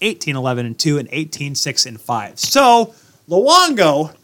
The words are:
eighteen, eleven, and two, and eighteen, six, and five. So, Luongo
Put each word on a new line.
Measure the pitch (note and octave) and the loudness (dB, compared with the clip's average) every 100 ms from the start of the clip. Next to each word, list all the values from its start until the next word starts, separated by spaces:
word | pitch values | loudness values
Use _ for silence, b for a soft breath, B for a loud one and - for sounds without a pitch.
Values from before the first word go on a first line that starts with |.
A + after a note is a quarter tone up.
eighteen, | G#3 - - | -6 -6 -6
eleven, | C3+ B2+ B2 A#2+ | -4 -4 -4 -6
and | A#2 | -4
two, | D#3+ D3 | -2 -2
and | A#2+ | -4
eighteen, | C#3 D#3 - C#3+ | -8 -10 -10 -8
six, | C#3 C#3+ - B2+ | -6 -6 -4 -4
and | A2 | -6
five. | - A#2 G2+ - | -6 -6 -6 -8
So, | - C4+ C4 A#3 A3+ b b b - | -2 2 6 4 2 b b b -2
Luongo | F3 C4 F4 F4 A#3+ E3 C#3+ D#3 - | 0 4 4 4 2 2 2 -4 -10